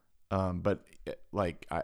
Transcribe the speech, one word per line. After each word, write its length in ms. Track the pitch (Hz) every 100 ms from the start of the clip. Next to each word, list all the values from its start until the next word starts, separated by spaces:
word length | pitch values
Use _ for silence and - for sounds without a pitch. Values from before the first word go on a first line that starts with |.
| _ - -
Um, 300 | 95 92 90
but, 240 | 95 95 - - -
eh, 60 | - -
like, 360 | 101 90 82 -
I, 120 | 85